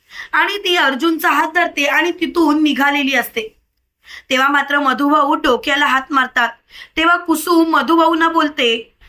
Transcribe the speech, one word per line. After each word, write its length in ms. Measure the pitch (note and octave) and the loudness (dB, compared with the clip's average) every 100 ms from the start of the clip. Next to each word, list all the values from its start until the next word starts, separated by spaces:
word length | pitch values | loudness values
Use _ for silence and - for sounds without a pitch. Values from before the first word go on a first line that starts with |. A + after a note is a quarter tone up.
| _ - - | _ -20 -4
आणि 260 | D#4 F4 G4+ | -2 -2 -2
ती 180 | G4+ F4 | -2 0
अर्जुनचा 560 | C#4+ C4 E4 D#4+ - | 0 0 -2 0 0
हात 200 | C#4 E4 | 0 0
धरते 340 | E4 E4+ D#4+ C#4+ | -2 -2 -2 -2
आणि 260 | C#4 E4+ | 0 -2
तिथून 520 | E4+ D#4 B3+ D4+ D4 | -2 -4 0 2 2
निघालेली 520 | D4+ B3+ C#4+ C#4+ C4+ C4 | 0 0 0 0 -2 -2
असते. 440 | A#3 A#3 A3 - _ _ _ _ - - - | -4 -8 -10 -16 _ _ _ _ -20 -20 -4
तेव्हा 180 | C4 C4+ | 0 2
मात्र 320 | C#4+ C#4 C#4+ | 0 0 0
मधुभाऊ 560 | C#4+ A#3 C#4+ D4+ C#4+ D#4 | 0 0 2 2 2 0
डोक्याला 500 | D4+ A#3+ D4 C#4 C#4+ | 0 0 0 0 0
हात 260 | C4 C4+ | 0 0
मारतात. 380 | C#4 B3 C4 A#3 - _ - - - | -2 0 -2 -2 -4 _ -20 -10 -2
तेव्हा 180 | E4+ F4 | 2 2
कुसुम 520 | F4 D#4+ - E4+ E4 | 0 -2 2 2 4
मधुभाऊंना 600 | D#4 B3+ E4 D#4+ E4 E4 | 2 2 2 2 2 2
बोलते, 680 | E4 D4+ D4+ A#3+ A3+ - _ | 2 0 0 0 -2 -6 _